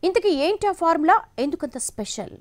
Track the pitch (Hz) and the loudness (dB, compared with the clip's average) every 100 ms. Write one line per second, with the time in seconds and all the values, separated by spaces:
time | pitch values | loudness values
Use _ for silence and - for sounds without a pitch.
0 | 330 381 415 302 294 415 415 359 330 330 | 2 2 2 2 2 0 -2 0 0 2
1 | 311 427 - - 277 339 285 247 - - | 4 2 2 -6 -4 -4 -8 -8 -10 -8
2 | 208 - 196 - | -8 -8 -10 -14